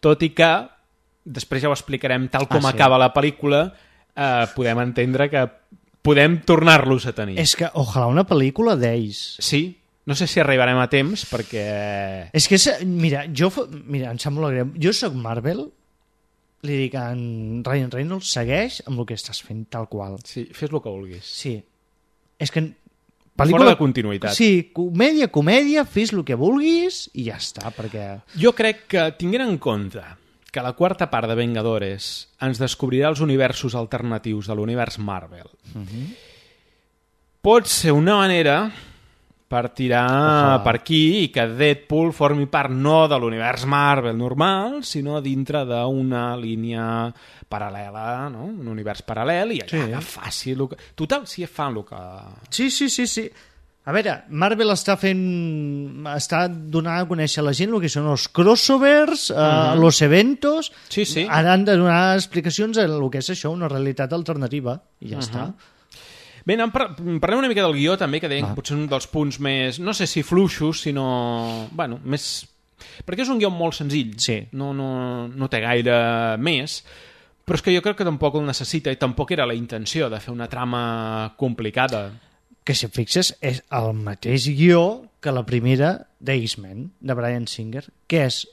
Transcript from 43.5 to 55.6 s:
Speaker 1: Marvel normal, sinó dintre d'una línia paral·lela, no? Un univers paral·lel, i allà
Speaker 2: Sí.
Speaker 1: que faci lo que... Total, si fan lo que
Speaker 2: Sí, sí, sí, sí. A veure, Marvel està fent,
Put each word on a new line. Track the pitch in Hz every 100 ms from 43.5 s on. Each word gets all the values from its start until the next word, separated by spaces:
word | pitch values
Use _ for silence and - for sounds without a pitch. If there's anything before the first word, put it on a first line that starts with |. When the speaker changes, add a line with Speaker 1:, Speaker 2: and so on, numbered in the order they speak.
| 123 127
Speaker 1:
Marvel | 143 143 139 120 113
normal, | 123 127 170 190 214 294
sinó | - 151 139 151
dintre | 135 135 135 151
d'una | 131 117 120 135 131 123 120 123
línia | 117 113 113 117 113 117 117 - - - -
paral·lela, | 104 101 98 101 104 110 123 143
no? | 117 180
Un | 220 120
univers | 107 104 104 -
paral·lel, | 110 123 175 214
i | 196
allà | 107
Speaker 2:
Sí. | 160 120
Speaker 1:
que | 120
faci | 160 - 101 - 131
lo | 131 135
que... | - -
Total, | - 156 277 240
si | - 170
fan | - 143
lo | 110
que | 101 104 90 95 104 95 -
Speaker 2:
Sí, | - 262
sí, | 247 277
sí, | - 240
sí. | - 220 - - _ _ _ -
A |
veure, | 180 208 139 -
Marvel | 151 190 220 214
està | 190 - 190
fent, | 190 190 185 175 170 156